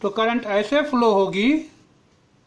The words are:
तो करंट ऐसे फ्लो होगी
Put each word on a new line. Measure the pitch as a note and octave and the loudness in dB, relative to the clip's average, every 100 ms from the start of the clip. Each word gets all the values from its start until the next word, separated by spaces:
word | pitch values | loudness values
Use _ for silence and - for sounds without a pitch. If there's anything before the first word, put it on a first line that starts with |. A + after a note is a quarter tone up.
तो | G3+ | -6
करंट | G#3+ A3+ A#3+ G#3+ | -2 -2 -2 -2
ऐसे | G3+ G#3 C#4+ | -2 0 -2
फ्लो | D4 B3 A#3 | 0 2 2
होगी | G3 F#3+ F3+ A#3 D#4 - - _ _ _ _ _ _ | 2 0 0 0 0 -4 -18 _ _ _ _ _ _